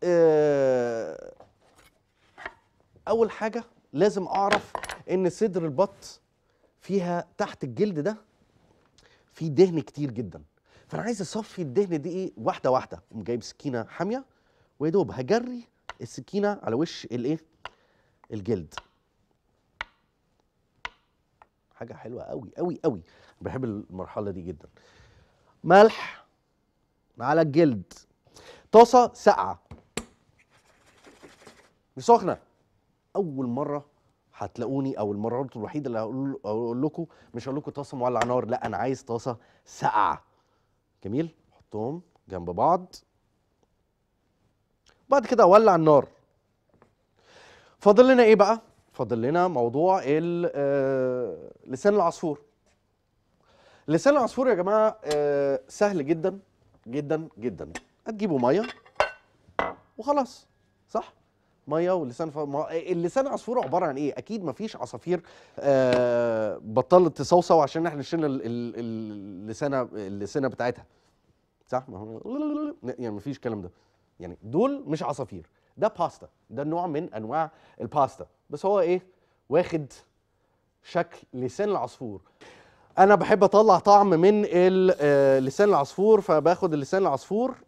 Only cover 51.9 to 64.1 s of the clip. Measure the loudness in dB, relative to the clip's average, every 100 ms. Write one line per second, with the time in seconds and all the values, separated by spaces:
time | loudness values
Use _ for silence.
51.9 | 2 0 -2 -8 -8 _ _ _ _ _
52.9 | _ _ _ _ _ _ _ _ _ -2
53.9 | 0 4 2 2 -2 0 0 0 2 0
54.9 | -2 -4 -2 0 0 0 -2 -6 -2 0
55.9 | 0 -2 -2 -2 -6 _ _ _ _ -10
56.9 | -8 -4 -6 -6 -8 -8 -8 -14 -16 _
57.9 | _ -12 -6 -2 2 2 2 -2 -10 -12
58.9 | -4 -4 -6 _ _ _ -6 -6 -8 _
59.9 | -10 -2 -2 -2 -8 _ _ _ _ _
60.9 | -10 -10 _ _ _ _ _ -6 -2 0
61.9 | -2 -4 -8 -8 -8 -6 -6 -4 -6 -4
62.9 | -4 -2 -2 -4 -4 -6 -4 -2 -2 -2
63.9 | -4 -6